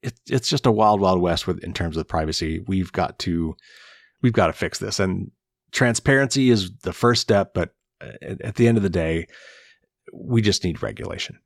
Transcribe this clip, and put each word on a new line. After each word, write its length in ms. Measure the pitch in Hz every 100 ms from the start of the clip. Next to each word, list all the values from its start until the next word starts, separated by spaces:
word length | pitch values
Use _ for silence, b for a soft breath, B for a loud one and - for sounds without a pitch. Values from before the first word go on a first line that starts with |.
it, 180 | - - -
it's 220 | 131 -
just 160 | 147 127
a 60 |
wild, 300 | 107 107 104
wild 200 | 98 92
west 240 | 87 82 -
with, 180 | 87
in 100 | 85
terms 240 | - 85 80
of 100 | 80
privacy. 540 | 82 78 76 80 80 90
We've 240 | 95 90
got 280 | - 76 -
to, 360 | - 85 82 - B B B B B B
we've 120 | 123
got 140 | 117 85
to 60 |
fix 260 | - - -
this. 200 | 101 -
And 320 | 95 92 - _ _ _ _
transparency 800 | - 123 113 - 135 139 139 127
is 220 | 113 92 101
the 100 | 95
first 280 | - 120 117
step, 320 | - 101 95
but 220 | - - _ _ _
at, 420 | - - - -
at 140 | - 110
the 120 | 117
end 100 | 113
of 60 |
the 60 | 98
day, 380 | 87 80 82 82 B B B B B B _ -
we 280 | - 120 117
just 220 | 104 -
need 180 | 90 78
regulation. 580 | - - 90 90 - -